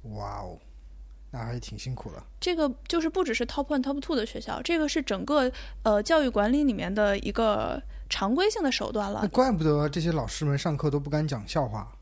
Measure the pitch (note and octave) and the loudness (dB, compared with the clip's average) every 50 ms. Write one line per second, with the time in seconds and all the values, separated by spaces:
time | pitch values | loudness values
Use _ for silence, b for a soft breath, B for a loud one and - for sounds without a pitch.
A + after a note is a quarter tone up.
0 | - A#2+ G#2 G#2 G2+ G2+ G2+ G2+ G2+ F#2 - - - - - - - - - - | -12 -10 -10 -8 -8 -8 -8 -8 -8 -10 -12 -14 -18 -20 -20 -20 -20 -18 -18 -18
1 | - - - - - - - B2 A2+ A2 A#2 B2 A#2 - - G#2 - B2+ B2+ - | -18 -18 -18 -18 -18 -12 -10 -8 -6 -6 -6 -6 -8 -8 -12 -10 -8 -8 -8 -8
2 | - - D#2+ - - - - - - F4+ F4+ E4 D#4 C#4+ B3 - - - - E4+ | -8 -10 -12 -12 -16 -16 -14 -4 -2 0 2 2 2 0 0 -4 -6 0 0 2
3 | D#4+ E4 E4 F#4+ F#4 - A3+ - - - - - C#4+ C#4 D4+ C#4 B3+ C4+ C#4+ C#4+ | 2 2 2 0 0 0 2 -2 -2 -2 -2 -4 -2 0 0 0 0 0 -2 -4
4 | C#4 - E4+ C4 G#3+ A3+ - - A3 - - - - - E4+ E4 D#4 D4 - E4 | -2 -2 0 0 0 -2 -6 -8 -6 -6 -6 -6 -2 0 0 2 2 2 0 -2
5 | C#4+ - G#3 F#3+ F3+ - D4 D4+ C4 B3+ B3+ B B B B B - A3+ G#3+ G#3 | 0 0 -2 -2 0 2 2 4 4 2 0 B B B B B 2 4 4 4
6 | G#3+ - E4 D#4+ D4 B3+ A3+ G#3+ G3+ G#3+ B3 D4 D4+ C#4 A3+ F#3+ - F3 F#3+ G#3+ | 4 4 4 4 4 4 2 2 2 4 4 4 4 4 2 2 -2 -2 2 2
7 | G#3 G3+ G3+ G3+ - - G3+ - A3+ A3 G#3 G#3 A2 - - - - B B B | 4 4 4 2 0 -2 0 2 2 2 2 2 0 -2 -4 -4 -6 B B B
8 | B B - - G3+ G3 A#3 D4 F#4 G#4+ G#4+ A#4 F4 C4+ B3 - - - - G#3+ | B B -4 -2 0 0 2 4 4 2 2 2 0 0 0 0 -4 -2 -2 -2
9 | G#3 G3 G3+ G#3 G#3+ G3+ - - B3+ C4 A#3 E3+ D#3 D#3 D3+ D3 D3 D3+ C#3+ F3+ | -2 -2 -2 -2 -2 0 4 4 4 4 4 4 4 4 4 4 4 2 0 0
10 | D#3 E3+ E3 D#3 B2 G#2+ - - D#3 D3 C#3+ C#3 - F3+ D#3 C#3 - D3 C3+ D3 | 0 2 0 0 0 -2 -4 -2 0 2 2 2 2 0 0 2 0 2 0 0
11 | C#3+ D3 C#3+ D3+ D#3 D#3 C3+ A#2 G#2 - - E3 C#3+ A#2 G#2+ B2 - - - - | -2 0 0 0 0 0 -2 -4 -6 -2 0 0 0 0 -2 -6 -8 -8 -14 -18